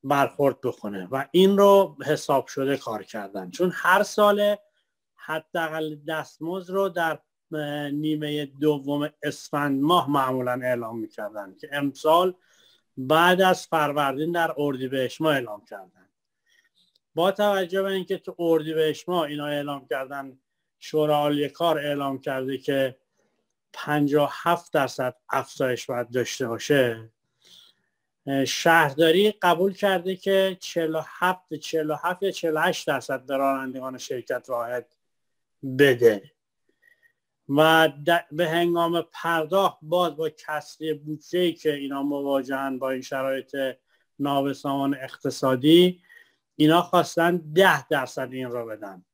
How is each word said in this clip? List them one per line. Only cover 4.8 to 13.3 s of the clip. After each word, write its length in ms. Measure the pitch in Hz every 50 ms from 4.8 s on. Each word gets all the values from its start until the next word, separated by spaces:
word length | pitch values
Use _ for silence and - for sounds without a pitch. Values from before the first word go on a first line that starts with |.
| _ _ _ _ _ _ _
حداقل 840 | _ - - 156 160 - _ _ 175 165 160 156 160 156 156 151 147 147 151
دستمزد 640 | 160 156 151 - - _ 156 160 180 190 180 175
رو 180 | 185 196 196 190
در، 300 | 170 175 165 160 151 - _ _ _ _ _ _
اه، 380 | 160 151 151 147 147 147 147 143
نیمهٔ 560 | 143 147 151 156 156 151 151 147 147 147 147 135 135 139
دوم 500 | 147 151 147 143 135 139 143 147 147 151 _ _
اسفند 600 | - 147 143 - - - - 147 143 147 139 135
ماه 280 | 139 151 180 175 143 135
معمولاً 500 | 143 139 135 131 127 131 127 123 123 131
اعلام 360 | 127 127 127 120 120 113 113 113
می‌کردن 580 | 110 104 _ - 107 104 107 104 101 92 95 _
که 80 | - -
امسال 640 | 139 143 143 143 127 - - 156 160 170 180 185 180 _ _ _ _ _ _ _ _ _ _ _ _
بعد 440 | - 131 131 151 160 170 180